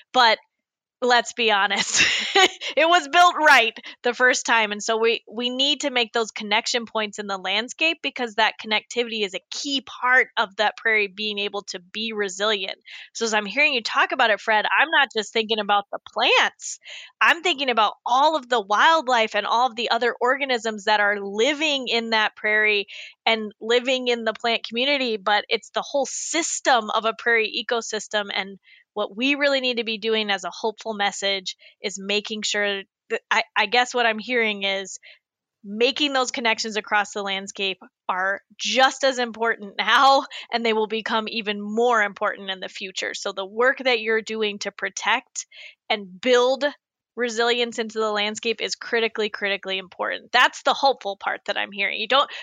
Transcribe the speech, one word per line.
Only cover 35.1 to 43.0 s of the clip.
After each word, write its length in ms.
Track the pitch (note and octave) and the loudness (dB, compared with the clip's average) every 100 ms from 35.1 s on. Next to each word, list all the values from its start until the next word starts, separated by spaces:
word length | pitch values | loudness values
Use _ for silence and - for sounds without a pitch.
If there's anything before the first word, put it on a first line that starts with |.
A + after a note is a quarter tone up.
| - _ _ _ _ | -20 _ _ _ _
making 480 | G3+ G#3 A#3+ C4+ D4 | -10 0 0 2 0
those 160 | C4+ B3+ | 0 -2
connections 440 | - A3+ A3 A3+ G#3 | 0 0 0 -2 -6
across 360 | G3+ G#3 G3+ | 0 0 0
the 100 | G#3+ | -4
landscape 560 | G3 G3 G3 - G3 F#3 - _ - | -6 -6 -6 -4 -4 -4 -10 _ -6
are 320 | F#3+ F#3+ G3 - - | -2 -2 -4 -8 -8
just 480 | G3+ A3 C4 C#4 | -2 4 4 4
as 140 | C4+ B3 | 0 0
important 540 | A#3+ A3 A3+ A3 G3+ - | -4 -2 -2 -2 -6 -4
now, 460 | G3 A#3+ C4+ C4+ C4+ - - | 2 6 6 6 2 -8 -6
and 120 | A#3+ A#3 | -2 0
they 60 | |
will 140 | A3 G#3+ | 0 0
become 380 | A3 G#3+ A#3 A3 | -2 -2 -2 -2
even 320 | A3+ G#3 G#3 | -4 -4 -6
more 420 | G#3 G#3+ A#3+ A#3 | -4 0 4 4
important 480 | G#3 F#3+ G#3 - G3 | 2 -2 -4 -4 -8
in 80 | F#3+ | -8
the 100 | F#3 | -10
future. 460 | - G3 - | -12 -12 -8